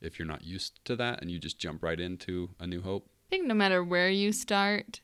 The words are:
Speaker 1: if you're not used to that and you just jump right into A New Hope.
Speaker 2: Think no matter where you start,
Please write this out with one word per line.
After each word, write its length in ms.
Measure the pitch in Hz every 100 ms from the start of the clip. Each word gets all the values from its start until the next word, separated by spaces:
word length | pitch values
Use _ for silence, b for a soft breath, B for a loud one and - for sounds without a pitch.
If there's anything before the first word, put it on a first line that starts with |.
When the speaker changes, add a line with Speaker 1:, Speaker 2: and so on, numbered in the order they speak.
Speaker 1:
if 160 | 82 -
you're 100 | 80
not 160 | 71 78
used 380 | 92 - - -
to 100 | 120
that 260 | 120 -
and 80 | 87
you 80 | 87
just 220 | 82 -
jump 240 | 85 80
right 160 | 82 82
into 500 | 90 90 - 90 87 -
A 60 | 87
New 160 | 87
Hope. 260 | 92 98 - _ -
Speaker 2:
Think 160 | 381 302
no 80 | 214
matter 260 | 196 185
where 260 | 175 175 185
you 220 | 196 202
start, 680 | 208 - 202 202 208 - -